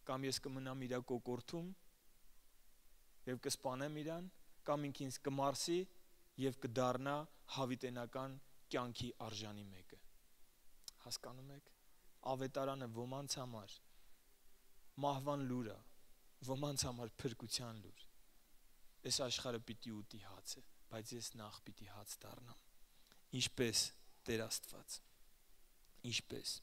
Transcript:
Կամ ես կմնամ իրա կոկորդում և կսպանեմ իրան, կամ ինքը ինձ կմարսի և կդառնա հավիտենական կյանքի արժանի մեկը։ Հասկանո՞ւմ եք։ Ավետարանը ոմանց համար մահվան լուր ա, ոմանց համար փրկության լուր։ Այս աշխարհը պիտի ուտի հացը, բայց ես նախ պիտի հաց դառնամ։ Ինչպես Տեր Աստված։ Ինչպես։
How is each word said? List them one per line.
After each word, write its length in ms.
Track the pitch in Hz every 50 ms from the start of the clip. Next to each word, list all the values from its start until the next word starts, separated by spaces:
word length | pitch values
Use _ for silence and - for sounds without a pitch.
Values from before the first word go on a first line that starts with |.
Կամ 240 | - - 131 131 135
ես 120 | 135 127 -
կմնամ 420 | - 131 131 131 131 135 131 135 131
իրա 160 | 123 123 127
կոկորդում 640 | 123 - 127 120 - 123 123 117 - - - 170 170 180 196 - - - - - - - - - - - - - - - - - - - - - - - - - - - - -
և 160 | - 127 127 120
կսպանեմ 540 | - 143 - - - 135 127 131 139 151 151
իրան, 280 | 151 147 156 165 170 180 185 - - - - - -
կամ 260 | - - 147 147 147
ինքը 180 | 143 131 - 143
ինձ 140 | 131 127 -
կմարսի 580 | - 143 135 139 139 143 139 - - - 170 180 190 - - - - - - - - - -
և 200 | - 131 135 127 -
կդառնա 540 | - 127 113 131 127 127 123 127 135 139 143 147 156 - - - - -
հավիտենական 880 | - 135 135 123 127 117 - 123 123 120 120 117 - 131 131 135 135 135 - - - - -
կյանքի 440 | - - 135 123 120 113 - 127 120 -
արժանի 460 | - 120 110 107 101 107 107 104 104 101
մեկը։ 360 | 98 98 95 - - - - - - - - - - - - - - - - - - - - - - - -
Հասկանո՞ւմ 540 | - 120 117 - - 127 120 131 131 139 139
եք։ 180 | 139 - - - - - - - - - - - -
Ավետարանը 680 | - 127 131 127 135 131 - 139 135 135 135 139 131
ոմանց 460 | 117 110 113 120 123 131 139 143 135 -
համար 380 | 147 127 123 120 110 101 98 - - - - - - - - - - - - - - - - - - - - - - - - -
մահվան 480 | 135 139 143 139 135 135 147 143 143 139
լուր 280 | 127 127 123 120 104
ա, 80 | 98 - - - - - - - - - - - - -
ոմանց 440 | - 127 135 135 147 147 143 131 -
համար 240 | 135 123 117 120 110 - -
փրկության 640 | - 135 113 - - 110 - - 127 117 113 110 98
լուր։ 200 | 90 - - - - - - - - - - - - - - - - - - - - - -
Այս 160 | - 131 120 -
աշխարհը 400 | 139 120 117 - - 127 120 113
պիտի 320 | 117 - 110 - - 120
ուտի 300 | 110 104 101 - - 107
հացը, 420 | - 98 95 92 - - - 135 - - - - -
բայց 280 | - - 110 110 - 123
ես 180 | 120 110 - -
նախ 260 | 117 107 107 - -
պիտի 280 | - - 101 - 107 101
հաց 260 | 101 104 104 - -
դառնամ։ 440 | - - 110 113 120 123 120 120 - - - - - - - - - - - - - - - -
Ինչպես 500 | 127 120 - - - 123 117 107 - - - - - - - - -
Տեր 220 | - - 117 110 110
Աստված։ 540 | 104 - - - - 92 - - - - - - - - - - - - - - - - - - - - - - - - -
Ինչպես։ 520 | - 123 113 - - - - 104 104 - - -